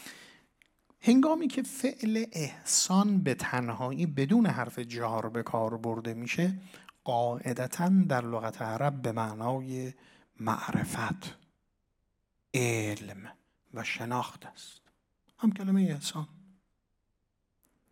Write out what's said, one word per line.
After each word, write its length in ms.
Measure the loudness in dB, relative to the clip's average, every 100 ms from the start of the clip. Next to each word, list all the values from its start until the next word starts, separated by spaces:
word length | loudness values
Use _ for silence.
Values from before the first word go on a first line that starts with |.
| -18 -20 -20 -20 _ _ _ _ _ _
هنگامی 480 | 6 8 6 4 0
که 140 | -2
فعل 640 | -6 -4 -4 -2 -2 0 -2
احسان 840 | -4 -6 -6 0 2 4 4 6 4
به 160 | 2
تنهایی 720 | 0 -2 -2 -2 -2 -4 -2 -2
بدون 400 | 0 4 6 6
حرف 320 | 2 -4 -6
جار 500 | -8 -4 -2 -2 -2
به 140 | -4
کار 340 | -2 0 0 -2
برده 380 | -4 -4 -4
می‌شه، 440 | -6 -4 0 0 -2 -10 -20 -20 _
قاعدتاً 840 | -2 0 0 -2 -4 -4 -4 0 4
در 380 | 6 6 2 0
لغت 360 | -4 -4 -4
عرب 400 | -4 0 -2 0
به 100 | -4
معنای 800 | -2 -4 -4 -4 -4 -6 -8 -8 -12 -20 -20 _ -6
معرفت، 960 | -2 -2 0 -2 -2 -4 -4 -6 -10 -16 _ _ _ _ _ _ _ _ _ _ _
علم 800 | 0 2 2 0 -4 -10 -14 -16 -20 _ _ _
و 100 | -8
شناخت 640 | -6 -6 -2 -2 -4 -10 -20
است. 340 | -20 -20 -20 _ _ _ _ _ _
هم 140 | 0
کلمه 300 | 2 2 4 4
احسان. 360 | 0 -6 -6 -8 -14 -20 _ _ _ _ _ _ _ _ _ _ _ _ _ _